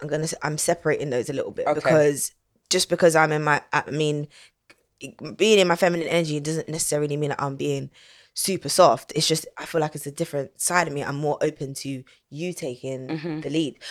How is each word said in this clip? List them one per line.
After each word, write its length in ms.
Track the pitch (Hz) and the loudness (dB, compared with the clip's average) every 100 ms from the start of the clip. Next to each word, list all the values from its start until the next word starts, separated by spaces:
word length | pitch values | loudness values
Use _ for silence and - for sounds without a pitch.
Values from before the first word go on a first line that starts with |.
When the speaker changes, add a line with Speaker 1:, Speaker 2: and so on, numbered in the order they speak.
Speaker 1:
I'm 60 | 147 | -6
gonna 160 | 151 | -4
s-, 100 | 160 - | -4 -4
I'm 140 | 151 151 | -4 -2
separating 520 | - 170 156 139 143 | 0 0 0 -2 0
those 180 | 123 117 | -2 -2
a 40 | |
little 180 | 135 - | -4 -6
bit 160 | - 143 | -4 -2
Speaker 2:
Okay. 80 | 147 | 0
Speaker 1:
because 560 | 139 156 147 139 - _ _ _ - | 4 6 6 2 -6 _ _ _ -2
just 180 | 185 - | 0 0
because 260 | 175 175 156 | 4 6 6
I'm 160 | 156 | 4
in 120 | 151 | 2
my, 180 | 151 143 - | 2 0 2
I 180 | 151 - | -4 -2
mean, 360 | 147 151 147 147 - - _ _ _ _ _ 139 - 151 107 | -2 0 -2 -6 -14 -20 _ _ _ _ _ -20 -14 -14 0
being 240 | 214 208 | 4 6
in 80 | 180 | 6
my 80 | 170 | 4
feminine 320 | 180 175 156 | 2 2 0
energy 320 | 165 160 151 | 0 0 -2
doesn't 300 | 147 160 - | -2 -4 -4
necessarily 480 | 156 - 147 147 147 | -4 -2 0 0 -2
mean 120 | 143 | -2
that 120 | - | -2
I'm 160 | 139 139 | -4 -4
being 340 | 143 139 139 _ - - _ | -4 -4 -6 _ -20 -20 _
super 360 | - - 180 143 | -6 -4 -2 -2
soft. 420 | - 160 117 - 156 | 6 6 6 -2 -2
It's 120 | - | 0
just, 180 | 156 - - | 0 -4 -14
I 80 | 147 | -6
feel 160 | 170 | -2
like 120 | 151 | -2
it's 140 | 143 143 | -4 -12
a 40 | |
different 480 | 143 165 143 135 - | -6 -4 -4 -6 -6
side 280 | - 175 165 | 0 0 0
of 60 | |
me. 100 | 143 | -4
I'm 140 | 117 143 | -6 -4
more 200 | 151 - | -2 0
open 320 | 156 151 139 135 | -2 -2 -10 -8
to 280 | 139 131 - _ _ | -8 -10 -12 _ _
you 240 | 143 180 | -8 -8
taking 540 | 175 147 123 131 131 131 | -6 -8 -8 -8 -8 -8
Speaker 2:
Mm-hmm. 320 | 156 165 156 | -8 -6 -6
Speaker 1:
the 80 | 156 | -4
lead. 260 | 160 147 - - | -2 -2 -6 -16